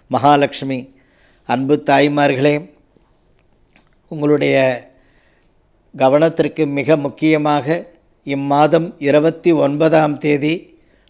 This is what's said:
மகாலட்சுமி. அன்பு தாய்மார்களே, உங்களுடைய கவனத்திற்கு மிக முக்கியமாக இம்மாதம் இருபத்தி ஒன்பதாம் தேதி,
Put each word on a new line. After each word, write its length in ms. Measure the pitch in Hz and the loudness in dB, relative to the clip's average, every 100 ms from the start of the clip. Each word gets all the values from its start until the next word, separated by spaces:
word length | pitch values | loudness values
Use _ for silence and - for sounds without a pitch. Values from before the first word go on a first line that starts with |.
| _ | _
மகாலட்சுமி. 920 | 127 139 143 139 - 135 131 131 _ _ _ _ _ - | 0 4 4 2 -4 -8 -8 -10 _ _ _ _ _ -6
அன்பு 380 | 123 135 147 - | -4 0 -2 2
தாய்மார்களே, 840 | 139 147 147 143 127 147 147 - _ _ _ _ _ _ _ _ _ _ _ _ _ _ | 2 2 2 0 2 0 -2 -6 _ _ _ _ _ _ _ _ _ _ _ _ _ _
உங்களுடைய 800 | 160 147 147 143 135 131 120 - _ _ _ _ _ _ _ _ _ _ - | -6 0 0 2 2 0 -2 -10 _ _ _ _ _ _ _ _ _ _ 0
கவனத்திற்கு 680 | 131 147 165 160 151 156 151 | 2 4 2 0 -4 -2 -4
மிக 300 | 143 127 156 | -4 0 0
முக்கியமாக 880 | 139 - 156 156 147 147 135 170 - _ _ _ | -2 -4 0 0 0 -2 -2 -6 -8 _ _ _
இம்மாதம் 720 | - 139 139 143 151 143 165 - | -10 -6 -2 2 2 2 -2 -4
இருபத்தி 540 | 143 147 160 160 175 | 0 2 2 0 0
ஒன்பதாம் 680 | 156 143 147 160 156 151 139 | 2 0 0 0 2 0 -2
தேதி, 640 | 151 147 147 170 - _ _ _ | -2 -2 -2 -6 -10 _ _ _